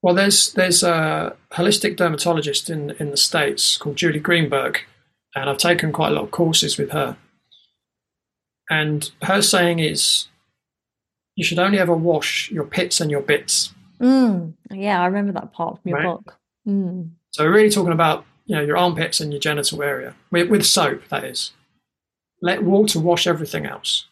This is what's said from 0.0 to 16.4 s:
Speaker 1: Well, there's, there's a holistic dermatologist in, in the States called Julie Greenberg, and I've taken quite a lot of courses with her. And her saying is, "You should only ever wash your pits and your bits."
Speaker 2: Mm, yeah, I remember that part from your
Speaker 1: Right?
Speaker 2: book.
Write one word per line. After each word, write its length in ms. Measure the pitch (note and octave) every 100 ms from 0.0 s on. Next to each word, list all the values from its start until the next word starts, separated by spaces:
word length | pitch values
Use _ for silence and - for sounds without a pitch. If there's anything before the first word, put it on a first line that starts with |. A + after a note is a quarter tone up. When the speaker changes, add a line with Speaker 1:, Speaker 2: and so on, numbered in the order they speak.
Speaker 1:
Well, 120 | F3+ F3+
there's, 380 | G3 G3+ -
there's 300 | - F#3 F3+
a 520 | F3+ E3 D#3 D#3 E3 - _
holistic 440 | - F#3 G#3 - -
dermatologist 720 | F3 D3+ F3 E3 D3 C#3 -
in, 220 | D#3+ C#3+
in 180 | - D3
the 60 | C#3+
States 600 | - E3 C#3+ - - -
called 180 | D3+ C#3+
Julie 240 | E3+ D3+
Greenberg, 600 | D3+ E3+ D3+ C#3 B2+ - - _ _ _ _
and 160 | C3+ C3+
I've 80 | G#3+
taken 340 | F3 F3 D#3+
quite 200 | D3+ D#3
a 40 | D3+
lot 100 | -
of 60 |
courses 460 | - E3 D#3+ D3+ -
with 140 | C#3
her. 260 | D3+ C3+ B2 _ _ _ _ _ _ _ _ _ _ _ _ _ _ -
And 400 | D#3 D3+ D3+ - _
her 180 | - G3
saying 380 | G3+ F#3+ F3 E3+
is, 480 | D#3 D3 - - - _ _ _ _ _ _ _ _ _ _ -
"You 80 |
should 160 | E3 E3
only 200 | F#3+ G3+
ever 160 | F3+ E3
wash 560 | E3 D#3 - - -
your 140 | F#3 C#3+
pits 360 | - F3+ -
and 80 | D#3+
your 100 | C#3+
bits." 520 | C#3 D3 - - - - - _
Speaker 2:
Mm, 540 | B3 C4 B3 F#3 E3 D#3+ -
yeah, 300 | G3 G3+ F#3+
I 40 | F3+
remember 260 | G3 G3+
that 200 | F3+ -
part 280 | - E3 -
from 80 | F#3
your 80 | C#3+
Speaker 1:
Right? 60 | E3
Speaker 2:
book. 320 | E3+ - -